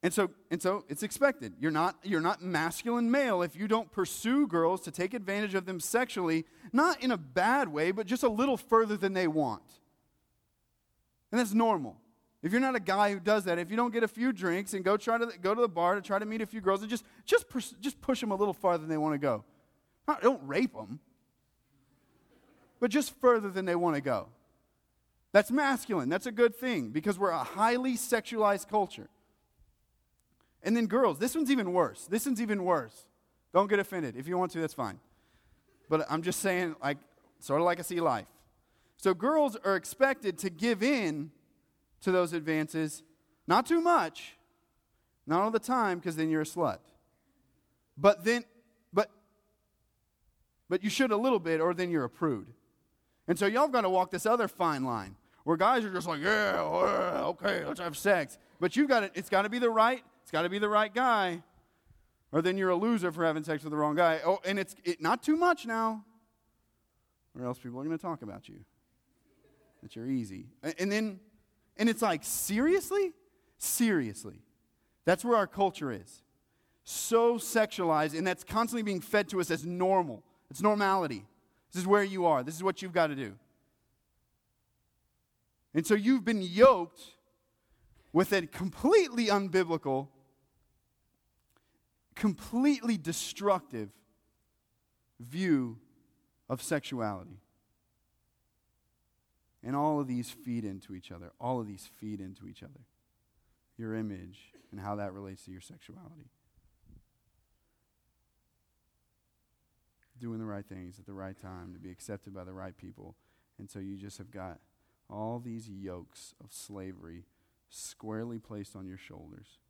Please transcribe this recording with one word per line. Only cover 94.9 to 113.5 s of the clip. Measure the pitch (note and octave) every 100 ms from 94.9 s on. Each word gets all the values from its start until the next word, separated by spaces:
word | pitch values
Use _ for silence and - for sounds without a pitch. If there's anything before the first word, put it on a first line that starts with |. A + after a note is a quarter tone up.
| _ _ _
view | A#2+ D3+ F#3+ D3 B2+ A2+ _ _ _ _ _ _ _
of | C3
sexuality. | - D3+ - C3 A2 G2 F2 G2 _ _ _ _ _ _ _ _ _ _ _ _ _ _ _ _ _ _ _ _ _ _
And | A#2 C#3
all | D3+ D3
of | C#3
these | B2 A#2+
feed | - A2+ A#2+
into | G#2+ F#2+ - F#2
each | -
other. | F2 E2+ _
All | A#2+ B2+
of | G#2+
these | G2 - -
feed | G#2+ G#2
into | F#2+ F#2+ F#2+
each | -
other. | - C3+ A#2 _ _ _ _ _ _ _ _ _
Your | A2+
image | A2 A2 G2 F2+ F#2+ _ _ _
and | G2
how | G2 G#2
that | G2+
relates | F#2+ G2 F#2+ -
to |
your | F#2
sexuality. | - - - - F2+ D#3+ B2+ _ _ _ _ _ _ - _ _ _ _ _ _ _ _ _ _ _ _ _ _ _ _ _ _ _ _ _ _ _ _ _ _ _ _ _ _ _ B2+
Doing | A#2+ A2+
the | A2
right | G2+ G2+
things | F#2+ F2+ F#2+
at | F#2+
the |
right | G2 F#2+ F#2+
time | F#2+ F#2 F2+
to | F2
be | F#2
accepted | F2+ - G2+ -
by | F#2+ F#2
the |
right | F#2+ F#2+ -
people. | F#2 - G2 - _ _ _